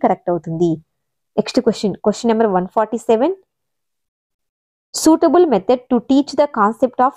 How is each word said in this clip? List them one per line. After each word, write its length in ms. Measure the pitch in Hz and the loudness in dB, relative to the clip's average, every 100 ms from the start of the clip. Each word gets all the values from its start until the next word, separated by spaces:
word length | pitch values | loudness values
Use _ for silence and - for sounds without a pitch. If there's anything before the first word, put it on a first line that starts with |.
| 226 | 0
కరెక్ట్ 240 | 185 - | -2 -4
అవుతుంది. 380 | 175 170 165 170 156 - _ _ _ _ - | -6 -4 -2 -2 -2 -8 _ _ _ _ -6
నెక్స్ట్ 200 | - - 233 | -4 -2 -2
క్వశ్చన్, 320 | - 208 - 214 | -2 -4 -4 -4
క్వశ్చన్ 260 | 196 233 | -2 0
నెంబర్ 160 | 220 220 185 | 0 0 0
వన్ 140 | 185 - | -2 -2
ఫార్టీ 220 | 214 233 - | -4 -4 -2
సెవెన్. 260 | 220 302 381 _ _ _ _ _ _ _ _ _ _ _ _ _ _ _ - | 0 0 -4 _ _ _ _ _ _ _ _ _ _ _ _ _ _ _ -2
Suitable 440 | 311 320 330 339 349 | 2 4 4 4 2
method 280 | 208 185 254 - | 2 0 -2 0
to 60 | 240 240 | -4 0
teach 220 | 269 277 277 | 0 0 -2
the 80 | 294 262 | -2 0
concept 400 | 202 226 247 - | -2 0 -4 0
of 60 | 254 | -2